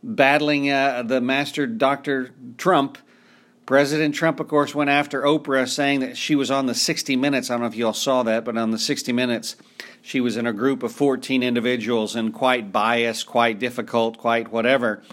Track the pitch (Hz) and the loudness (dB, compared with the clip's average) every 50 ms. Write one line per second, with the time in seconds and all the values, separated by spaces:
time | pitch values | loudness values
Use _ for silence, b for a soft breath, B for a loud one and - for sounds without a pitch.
0 | - 113 110 113 139 131 139 147 151 147 147 143 139 143 139 139 135 139 127 123 | -8 -8 0 2 4 4 4 4 2 2 0 0 0 0 2 2 2 2 0 -2
1 | 123 113 131 127 123 131 135 139 143 143 - - 143 127 113 110 135 135 139 139 | -2 0 0 0 0 0 0 -2 -2 -4 -4 -4 -4 -4 0 0 2 2 2 0
2 | - - 139 131 127 127 - - 127 123 123 - - 175 185 156 139 139 - - | -2 -4 -4 -4 -4 -8 -12 -18 -18 -18 -16 -2 2 4 4 4 4 0 -4 -14
3 | - b b b b b b b b b b b b - 131 139 143 139 151 156 | -20 b b b b b b b b b b b b 2 4 4 4 4 2 0
4 | 156 151 147 - 165 165 156 - 147 139 151 147 147 143 - 147 147 143 143 143 | 0 0 0 0 0 0 0 0 -4 0 2 2 2 2 0 -2 0 2 2 2
5 | 143 143 - 135 123 143 151 151 147 147 135 135 127 123 - - 147 139 143 139 | 2 0 -2 0 2 2 2 2 0 0 0 0 2 0 0 0 0 2 2 0
6 | 131 - 123 - - - 151 143 135 127 135 139 131 127 120 120 - - 165 - | -2 -4 -6 -8 -2 0 2 2 2 2 0 0 0 0 -2 -2 -2 -2 -2 -4
7 | - - 135 127 131 147 139 131 123 - 123 120 120 117 113 110 117 113 107 - | -2 -2 -2 0 0 0 0 0 -2 -2 -4 -2 -2 -4 -4 0 -2 0 0 0
8 | - 139 131 127 123 113 110 113 113 120 113 113 113 113 110 110 113 - 143 127 | 0 0 2 2 2 2 0 0 -2 -2 -4 -2 -2 -2 -2 -2 -2 -4 -4 -4
9 | - - 120 120 127 123 120 113 - - - B B B B B B B B B | -4 -2 -2 0 0 0 -2 -4 -6 -10 -14 B B B B B B B B B
10 | B - - 135 123 120 107 117 117 120 113 101 117 135 139 127 127 117 113 - | B -6 -4 -2 -2 0 -2 -2 -4 -4 -4 0 0 0 0 0 -4 -8 -2 0
11 | 143 139 131 131 131 - 131 131 123 127 120 120 110 123 127 120 107 110 123 113 | 0 2 2 0 -2 -2 0 0 0 2 0 0 0 0 -2 -2 -2 -2 0 0
12 | 107 104 - 117 113 110 107 - 135 127 127 123 110 98 92 107 104 113 120 117 | 0 -2 -2 -2 -4 -4 -2 0 0 2 2 0 -2 -2 -2 0 2 2 2 2
13 | 117 117 113 - - - - 117 117 117 113 98 120 123 120 - 113 - - 120 | 0 0 -2 -4 -8 -2 2 2 2 2 2 -2 -4 -6 -4 -6 -8 -2 0 0
14 | 113 113 113 - - 117 117 117 113 113 110 113 113 120 135 135 120 113 104 - | 0 0 -2 -4 -2 0 0 0 -2 -2 -4 0 2 4 4 4 2 0 -2 -4
15 | B B | B B